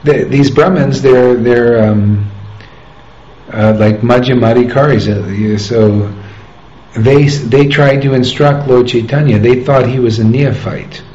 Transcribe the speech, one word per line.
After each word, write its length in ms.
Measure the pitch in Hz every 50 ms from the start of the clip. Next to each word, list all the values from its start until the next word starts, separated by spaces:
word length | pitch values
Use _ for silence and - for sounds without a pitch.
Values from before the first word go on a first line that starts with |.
| -
The, 220 | 143 143 - -
these 260 | - 131 143 139 -
Brahmins, 500 | - 147 156 185 190 156 139 139 131 -
they're, 340 | 135 131 127 127 127 123 123
they're, 480 | 117 113 120 120 120 120 120 120 113 107
um, 460 | 107 107 107 101 101 104 104 104 104 - 101 101 101 - - 101 - - - - - - - - - - - - - - - - -
uh, 240 | - 110 107 110 107
like 240 | 107 107 107 107 -
Majjhimadikaris, 1080 | 120 117 123 127 123 131 127 123 113 113 117 123 123 - - 139 143 151 131 107 101 104
uh, 180 | 104 98 92 92
yeah, 280 | 98 101 107 107 107
so 560 | 101 - - 120 113 107 107 104 104 98 98 - - - - - - - - - - - - - - - - -
they, 320 | 113 110 131 139 143 147
they 400 | 143 - - 123 113 127 139 143
tried 360 | 143 - - 143 139 139 139 135
to 100 | 135 135
instruct 560 | 127 123 123 - - 151 143 139 143 - 131
Lord 180 | 127 123 120
Chaitanya. 520 | 123 - 117 113 113 143 147 151 139 110 101
They 240 | 107 120 127 127 -
thought 240 | 143 139 131 117
he 120 | 117 131 131
was 200 | 123 113 107 113
a 40 | 110
neophyte. 760 | 110 120 135 143 135 107 - - 95 - - - - - - - -